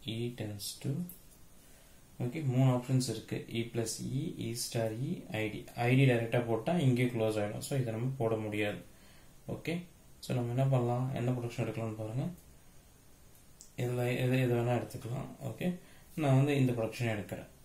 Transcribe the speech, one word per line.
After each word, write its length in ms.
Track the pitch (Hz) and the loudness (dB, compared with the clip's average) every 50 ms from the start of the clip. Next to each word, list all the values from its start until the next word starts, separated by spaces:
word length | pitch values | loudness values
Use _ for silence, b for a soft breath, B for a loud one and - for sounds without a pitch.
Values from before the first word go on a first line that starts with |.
| - 110 110 | -6 -6 -4
E 20 | 113 120 123 123 - | -4 -4 -4 -4 -6
tends 280 | 110 104 104 101 - - - - - | -8 -8 -8 -8 -10 -10 -12 -6 -6
to, 100 | 131 139 170 180 175 - - - - - - - - - B B B B B B B B B B B - - 127 | -4 -4 -4 -6 -8 -10 -18 -20 -20 -20 -20 -20 -20 -20 B B B B B B B B B B B -8 -6 -4
ஓகே, 160 | 123 - 160 147 131 120 | -4 -4 -2 -2 0 4
மூணு 160 | 127 131 131 127 | 6 6 6 6
ஆப்ஷன்ஸ் 320 | 123 120 - 135 127 120 - 107 | 4 2 2 2 2 2 2 -2
இருக்கு. 240 | - - - - - - - - 113 | -6 -6 -6 -6 -6 -6 -4 -4 -4
E 40 | 113 117 - | -4 -2 -2
plus 200 | 120 110 - - - 127 123 123 135 | -2 -2 -2 -4 -6 -6 -4 -4 -2
E, 40 | 156 180 - - 117 | -4 -4 -6 -6 -6
E 40 | 113 113 117 - | -6 -4 -4 -6
star 240 | - - 117 113 110 107 113 131 151 | -4 -2 0 0 0 -2 -2 -4 -4
E, 40 | 185 - - - - 110 | -4 -6 -8 -8 -4 -4
ஐ 40 | 110 107 107 | -4 -4 -4
டி. 60 | - - - - 123 120 | -8 -12 -12 -6 -2 2
ஐ 40 | 123 131 131 | 4 6 8
டி 60 | 139 127 | 8 6
டைரக்டா 300 | 120 113 117 - - 123 117 117 | 6 4 2 2 0 0 2 2
போட்டா 240 | 113 - - 165 170 180 147 | 0 0 0 0 2 4 4
இங்கே 200 | 131 120 120 127 120 120 | 4 4 4 2 0 2
க்ளோஸ் 240 | 113 110 110 107 107 104 | 2 2 2 2 0 -2
ஆயிடும். 220 | 104 113 123 - - | -2 -4 -6 -6 -2
So 40 | 147 139 131 | -2 0 0
இதை 100 | 113 110 | 0 -2
நம்ம 140 | 110 120 131 135 - 117 | -2 -2 -2 -2 0 0
போட 120 | 113 113 107 107 | 0 2 0 -2
முடியாது. 360 | 107 101 104 107 104 98 90 - - B B B B B B B B B - - - 131 | -2 -2 0 0 0 -2 -4 -10 -16 B B B B B B B B B -18 -10 -10 -10
ஓகே, 200 | - - - 165 180 175 - - - - - - - - | -6 -4 -4 -4 -4 -6 -10 -18 -20 -20 -20 -20 -18 -6
so 60 | - 131 123 | -2 -2 0
நம்ம 160 | 120 120 120 | 0 0 2
என்ன 120 | 127 135 135 135 | 2 4 4 4
பண்ணலாம்? 320 | 127 120 120 120 123 131 131 131 - | 4 4 4 2 2 0 0 0 0
என்ன 140 | 120 127 127 | 0 0 0
ப்ரொடக்ஷன் 280 | 123 120 117 - - 113 | 0 -2 -6 -4 -2 -4
எடுக்கலாம்னு 340 | 110 110 110 113 113 110 110 110 | -2 -2 -2 -4 -4 -4 -4 -6
பாருங்க. 240 | 107 113 127 156 180 180 - - - - - - - - - - - - - - - - - - - - - - - - - - - - - 123 | -4 -2 -2 -2 -2 -4 -8 -18 -20 -20 -20 -20 -20 -20 -20 -20 -20 -20 -20 -20 -20 -20 -20 -20 -20 -20 -20 -20 -20 -20 -20 -20 -18 -6 -4 -2
இதுல 200 | 120 123 123 123 123 123 123 127 | 0 0 0 0 0 0 2 2
எது, 140 | 123 127 131 127 | 2 4 4 4
எது 80 | 120 120 120 | 4 2 2
வேணா 180 | 117 120 123 120 | 2 2 2 0
எடுத்துக்கலாம். 500 | - - - - - 113 123 135 135 - - - - 120 | 0 -4 -8 -10 -8 -6 -6 -6 -6 -8 -12 -8 -8 -8
ஓகே, 180 | 117 - - 180 180 - B B B B B B - - 156 | -6 -2 -2 -2 -2 -4 B B B B B B -4 0 2
நான் 160 | 139 135 131 | 4 6 6
வந்து 140 | 139 147 143 135 | 6 6 4 4
இந்த 120 | 131 123 120 113 | 4 4 2 0
ப்ரொடக்ஷன் 340 | 110 110 - - 120 117 110 | -2 -4 -2 -2 -2 0 0
எடுக்கிறேன். 360 | 101 92 - - - - - - - | -2 -4 -6 -8 -10 -10 -14 -18 -20